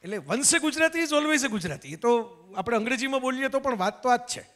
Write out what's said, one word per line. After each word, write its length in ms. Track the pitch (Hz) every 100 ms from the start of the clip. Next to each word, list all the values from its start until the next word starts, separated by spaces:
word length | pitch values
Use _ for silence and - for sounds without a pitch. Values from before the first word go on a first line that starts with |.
એટલે 140 | 175 208
once 380 | 143 226 277
a 40 | 330
ગુજરાતી 400 | 302 311 320 330
is 120 | 320
always 340 | 294 302 302
a 20 | 262
ગુજરાતી. 460 | 208 165 131 135
એ 20 |
તો 240 | 156 240 240 226 - - 190
આપણે 200 | 185 226
અંગ્રેજીમાં 440 | 226 254 269 269
બોલીએ 260 | 254 254 269
તો 100 | 269
પણ 160 | 269
વાત 280 | 226 185 -
તો 60 | 254
આ 60 |
જ 60 | 240 240
છે. 180 | - -